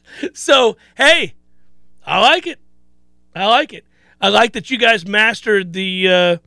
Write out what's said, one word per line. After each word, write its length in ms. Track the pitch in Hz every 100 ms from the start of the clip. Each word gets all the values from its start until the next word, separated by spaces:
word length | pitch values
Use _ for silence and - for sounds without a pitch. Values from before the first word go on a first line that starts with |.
| _ - -
So, 440 | - - 277 233 - _ -
hey, 400 | 285 330 180 - _ - - - - - -
I 140 | 185
like 280 | 240 349 349
it. 120 | - - - - _ _ _ _ 165
I 100 | 202
like 260 | 247 311
it. 140 | 190 _ _ _ -
I 100 | 196
like 240 | 208 233
that 180 | 226 -
you 80 | 254
guys 260 | 233 220 170
mastered 680 | 208 220 214 226 202 180
the, 340 | 175 190 185 185
uh, 300 | 180 175 170